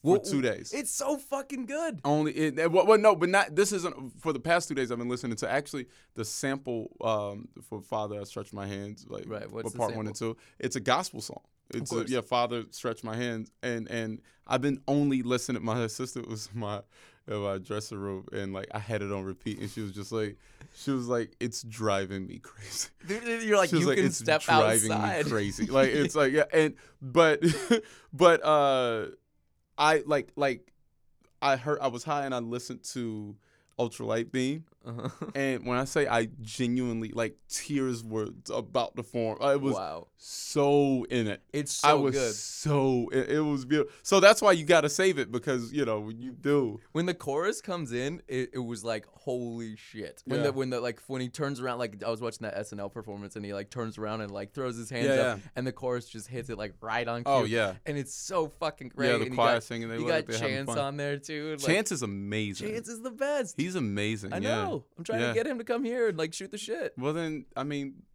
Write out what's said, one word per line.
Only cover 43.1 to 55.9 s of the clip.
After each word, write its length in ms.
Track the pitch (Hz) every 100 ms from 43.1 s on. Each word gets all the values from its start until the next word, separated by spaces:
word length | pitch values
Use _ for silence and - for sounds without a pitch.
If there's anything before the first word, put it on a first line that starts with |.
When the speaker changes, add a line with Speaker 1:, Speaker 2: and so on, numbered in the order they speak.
Speaker 2:
it, 180 | 131 -
it 120 | 147
was 240 | 151 143 127
beautiful. 280 | 151 143 -
So 160 | - 196
that's 220 | 196 214
why 120 | 208
you 120 | 175 151
gotta 240 | 170 147
save 280 | 143 190 147
it, 120 | 107
because, 400 | 120 147 127 117
you 140 | 147 123
know, 140 | 107
when 200 | 107 113
you 120 | 127
do. 480 | 120 139 147 123 104 _
Speaker 1:
When 120 | 151 175
the 80 |
chorus 480 | 175 147 139 185 220
comes 300 | - 180 139
in, 300 | 120 135 170 -
it, 240 | 131 123
it 60 | 127
was 240 | 120 117
like, 220 | 113 110 -
"Holy 640 | - - 123 120 117 113 110
shit." 460 | - 110 90 - -
When 140 | 139
Speaker 2:
Yeah. 80 | 143
Speaker 1:
the, 60 |
when 160 | 135 131
the, 100 | 123
like, 180 | 120 117 -
when 140 | 131
he 80 | 127
turns 300 | 139 143 135
around, 180 | 127 120
like, 240 | 117 101
I 60 | 104
was 120 | 113
watching 180 | 117 - 110
that 120 | 92
S 160 | 107
N 60 | 101
L 100 | 101
performance, 460 | 120 107 101 101 110
and 100 | 104
he, 80 |
like, 160 | 101 101
turns 280 | 123 113 107
around 240 | 107 110
and, 100 | 104
like, 200 | 101 101
throws 240 | - 127 117
his 120 | 113
hands 180 | 127 139
Speaker 2:
Yeah, 60 |
Speaker 1:
up, 240 | 135 131 104
Speaker 2:
yeah. 120 | - -
Speaker 1:
and 120 | 131
the 40 |
chorus 360 | 127 127